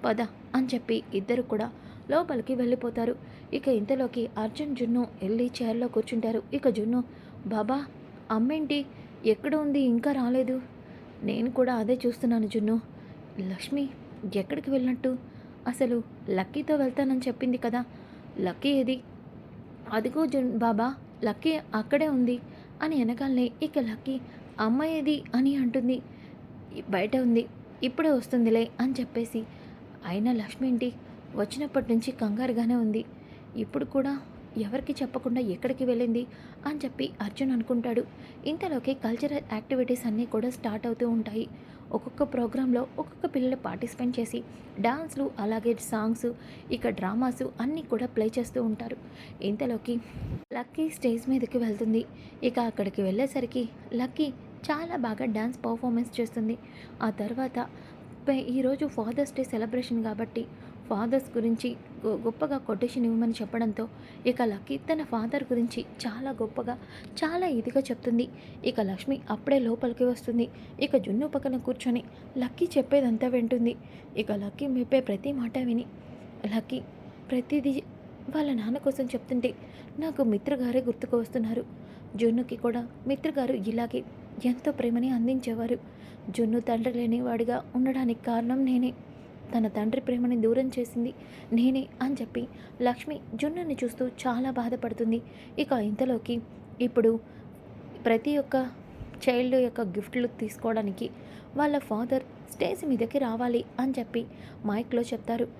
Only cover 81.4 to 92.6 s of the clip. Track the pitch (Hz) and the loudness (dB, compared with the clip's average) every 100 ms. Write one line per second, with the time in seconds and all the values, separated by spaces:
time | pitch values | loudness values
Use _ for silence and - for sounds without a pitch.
81.4 | 220 233 - - - - - 208 226 226 | 0 -2 -4 -10 -16 -16 -10 2 4 4
82.4 | 247 233 240 233 240 - - 269 320 285 | 2 0 0 0 -4 -8 -2 0 0 0
83.4 | 247 254 196 226 233 254 247 - - - | 2 2 0 0 0 -2 -6 -12 -14 -2
84.4 | 247 247 - 294 240 233 254 254 233 262 | 0 2 0 0 2 2 2 2 4 2
85.4 | 247 226 233 247 - - - - - 185 | 0 -2 0 -2 -4 -18 -18 -14 -8 2
86.4 | 226 233 233 226 233 240 240 233 247 233 | 4 4 2 2 2 0 2 2 2 2
87.4 | 233 240 - 247 262 262 254 233 - 226 | 2 0 0 2 4 4 2 2 2 2
88.4 | 233 262 269 254 247 - - - - - | 2 4 4 4 4 -2 -12 -18 -18 -16
89.4 | - 240 220 208 214 247 269 247 240 247 | -2 2 2 2 2 2 0 2 4 4
90.4 | 220 233 262 254 240 240 240 - - - | 6 6 2 0 -2 0 -2 -2 -16 -16
91.4 | - 233 247 262 269 - 254 277 226 240 | 0 6 6 4 0 -2 -2 0 -2 -4
92.4 | 240 - | -6 -10